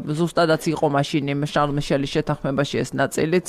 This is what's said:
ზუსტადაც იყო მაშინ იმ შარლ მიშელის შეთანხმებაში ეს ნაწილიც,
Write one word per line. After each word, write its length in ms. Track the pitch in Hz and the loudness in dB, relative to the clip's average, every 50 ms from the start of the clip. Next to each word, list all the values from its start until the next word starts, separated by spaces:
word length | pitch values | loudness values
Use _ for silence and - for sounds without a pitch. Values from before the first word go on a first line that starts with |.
| 127 | 2
ზუსტადაც 580 | 147 151 151 175 165 - - 170 160 160 156 - | 0 -2 0 0 0 2 2 4 4 4 2 2
იყო 220 | 170 151 - - 156 | -2 -2 2 2 2
მაშინ 360 | 143 139 143 - - 156 135 | 2 2 0 2 0 -2 -2
იმ 140 | 143 139 143 143 | 0 -2 -2 -2
შარლ 280 | 147 - 156 147 147 143 | 0 0 0 0 2 0
მიშელის 360 | 143 143 - 156 139 139 139 | -2 0 0 0 0 0 0
შეთანხმებაში 640 | - 160 151 - 151 - - 143 139 131 143 - - 135 | -2 -2 0 0 -2 -2 -2 -2 0 0 0 0 0 -2
ეს 120 | - - - | -2 -2 -2
ნაწილიც, 560 | 131 139 131 - - - 160 165 185 175 | -2 -2 0 0 0 0 2 2 0 0